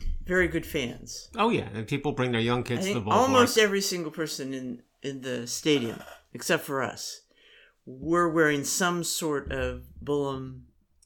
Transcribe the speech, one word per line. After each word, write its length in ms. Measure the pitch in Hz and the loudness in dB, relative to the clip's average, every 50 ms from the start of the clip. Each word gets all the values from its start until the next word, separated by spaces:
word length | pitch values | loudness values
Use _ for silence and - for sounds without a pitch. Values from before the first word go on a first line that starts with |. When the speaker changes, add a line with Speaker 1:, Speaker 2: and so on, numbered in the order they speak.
| - - - - - | -4 -2 -2 -2 -2
Speaker 1:
very 220 | - 180 185 180 160 | 0 2 4 4 4
good 180 | 156 165 - | 2 -2 -4
fans. 640 | - - 156 127 117 - - - - - - - - - | -2 -2 -4 -2 -4 -6 -10 -12 -14 -14 -14 -14 -8 -2
Speaker 2:
Oh, 140 | 214 208 233 | 0 2 2
yeah. 180 | 214 - - 107 104 | 2 0 -2 -4 -6
And 120 | 110 110 | -8 -4
people 280 | - 143 139 - 147 120 | -2 -4 -2 -2 -2 0
bring 180 | 123 127 127 | 0 0 2
their 80 | 120 113 | 2 2
young 240 | 113 117 123 127 117 | 2 2 2 2 0
kids 220 | - 120 - - | 0 -2 -2 0
Speaker 1:
I 40 | - | 0
Speaker 2:
to 40 | - | -2
the 60 | 120 | -2
Speaker 1:
think 100 | - - - | 0 2 4
Speaker 2:
ballpark. 40 | 220 | 4
Speaker 1:
almost 400 | 247 262 262 254 233 - - 226 | 4 6 6 6 6 6 6 4
every 240 | 214 202 196 196 | 4 4 4 2
single 300 | 190 - 190 175 165 156 | 0 -2 -2 -4 -4 -6
person 420 | - - 160 151 - - 139 131 135 | -4 -4 -4 -4 -4 -6 -6 -6 -6
in, 300 | 131 127 127 120 120 - _ _ _ - | -6 -6 -8 -10 -10 -14 _ _ _ -10
in 160 | 139 139 131 | -8 -8 -8
the 240 | 127 135 123 120 120 120 | -6 -6 -6 -6 -6 -6
stadium, 520 | - - - 160 147 139 120 113 104 - - - - - _ _ - | -8 0 4 4 4 4 4 0 -4 -8 -12 -16 -18 -20 _ _ -14
except 300 | 120 - - 175 156 - | -8 -2 0 0 0 0
for 180 | - 139 135 123 | -2 -4 -2 -2
us, 380 | 110 - - - - - - - _ _ _ _ - - - - _ _ _ _ | -4 -4 -8 -10 -12 -12 -14 -18 _ _ _ _ -20 -20 -20 -20 _ _ _ _
were 440 | - 127 131 139 156 170 175 175 165 | -18 -16 -8 -2 2 4 4 4 4
wearing 340 | 156 165 160 151 147 143 139 | 6 6 6 6 4 2 0
some 400 | - - - 190 175 175 175 165 | -2 0 0 2 2 2 0 -2
sort 480 | - - - 175 156 147 139 135 - | -2 -4 -2 -2 -2 -2 -2 -2 -4
of 320 | 143 135 127 127 127 123 - - - - | -4 -4 -2 -4 -4 -6 -12 -16 -18 -10
Bullum 640 | 117 131 147 143 143 139 135 131 131 131 131 127 127 - _ _ _ _ _ _ _ | -6 -2 -2 0 0 -2 -4 -6 -8 -10 -12 -16 -18 -20 _ _ _ _ _ _ _